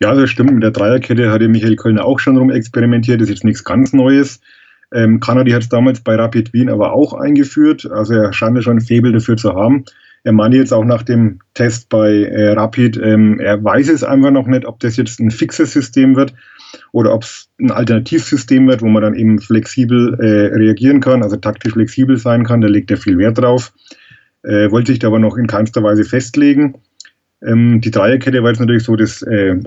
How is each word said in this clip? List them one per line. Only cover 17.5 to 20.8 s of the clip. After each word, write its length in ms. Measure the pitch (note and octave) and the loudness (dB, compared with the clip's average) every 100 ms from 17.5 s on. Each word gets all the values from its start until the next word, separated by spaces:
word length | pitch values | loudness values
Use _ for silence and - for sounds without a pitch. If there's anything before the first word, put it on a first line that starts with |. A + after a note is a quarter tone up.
| - | -4
ein 100 | B2+ | -4
Alternativsystem 960 | - A#2 A2+ A#2 A2 - D3 - C3 C3 | -2 0 -2 0 -4 -2 -4 0 2 4
wird, 160 | B2 | 2
wo 60 | A2 | 2
man 140 | G#2+ | 2
dann 120 | G#2+ | 0
eben 240 | A2+ A2 G#2+ | 0 0 0
flexibel, 760 | - A2 A2 - A#2+ B2 A#2+ A#2 | 0 -2 -2 -4 0 2 0 0
äh, 340 | A2+ G#2 G#2 A2+ | 0 2 2 2
reagieren 440 | A2 G#2 | 2 2